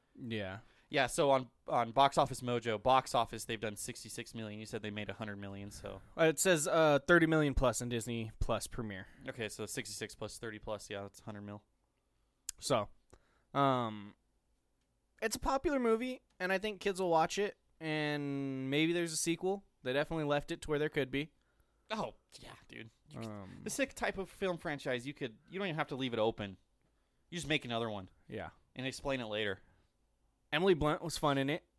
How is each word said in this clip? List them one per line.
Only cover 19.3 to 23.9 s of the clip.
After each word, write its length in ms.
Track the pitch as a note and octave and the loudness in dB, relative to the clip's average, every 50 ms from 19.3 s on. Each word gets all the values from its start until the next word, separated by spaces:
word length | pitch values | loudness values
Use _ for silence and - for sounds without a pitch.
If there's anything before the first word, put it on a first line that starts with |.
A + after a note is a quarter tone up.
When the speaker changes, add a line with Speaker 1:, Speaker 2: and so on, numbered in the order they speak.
| E3 D#3 F3+ F#3 G3 G3+ - _ _ _ - | -2 0 0 -2 -2 -2 -6 _ _ _ -4
Speaker 1:
They 80 | B2+ | -2
definitely 320 | B2+ C#3+ D3+ - E3 D#3+ D#3 | 0 0 0 0 -2 -2 0
left 280 | C#3+ C#3+ C#3+ C#3+ - | 2 0 0 0 -2
it 100 | E3+ - | -6 -6
to 80 | - - | -4 -2
where 100 | D3+ C#3+ | 0 0
there 80 | D3+ D#3 | 0 0
could 240 | - D3+ C3+ B2+ | 0 0 -2 0
be. 200 | C3 C#3 D3+ E3+ _ _ _ _ _ _ _ _ _ _ _ - | 0 -2 -4 -4 _ _ _ _ _ _ _ _ _ _ _ -8
Speaker 2:
Oh, 220 | G#3+ A3 E3 A2 G2 - _ _ - - | -4 -4 -4 -4 -6 -10 _ _ -20 -18
yeah, 120 | - - - - - - | -18 -18 -18 -20 -20 -18
dude. 200 | B2 A#2 A2+ A2 _ _ _ - | -16 -14 -14 -16 _ _ _ -16
You 100 | D3 B2+ | -12 -10
could, 80 | A2+ A2 | -8 -8
Speaker 1:
Um, 220 | G#2+ G#2 F#2+ F#2 F#2 F#2 - | -8 -10 -12 -14 -14 -10 -8
Speaker 2:
the 40 | G#3+ | -6
sick 240 | - - C4+ C4+ | -2 -2 -2 -4